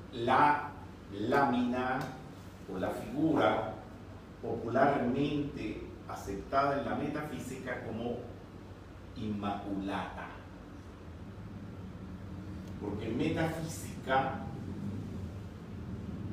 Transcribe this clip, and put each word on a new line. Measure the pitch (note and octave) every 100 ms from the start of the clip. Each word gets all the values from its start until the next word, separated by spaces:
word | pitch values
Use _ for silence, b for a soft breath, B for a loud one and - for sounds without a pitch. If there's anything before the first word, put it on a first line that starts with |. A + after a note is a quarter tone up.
| -
la | B2 A#2 - D3 - - - - - -
lámina | G2+ A2+ C#3+ C3 B2 A#2+ A#2+ A2 - - - - - - - -
o | F#2
la | F2
figura | - G#2+ C3+ D#3+ C3+ A2 - - - - - - - - -
popularmente | A#2 A#2 A2+ B2+ C#3+ C3 A#2+ C#3 D3 D3 C#3+ - A2+ - - - -
aceptada | - G2 G2 - C3+ C#3+ B2
en | A2
la | -
metafísica | D3 D3+ - A#2+ - C3 B2 B2
como | A2+ A2+ A#2+ A#2+ - - - - - - - - - -
inmaculata. | G#2+ G2+ G2+ G2+ G2+ F#2+ F#2+ G2 - - - - - - - - - - - - - - - - - - - - - - - - - - - -
Porque | G2+ G2+ A2
en | B2+
metafísica, | D#3 E3 E3 - - - - - - D#3+ - - - - - - - - - - - - - - - - - - - - -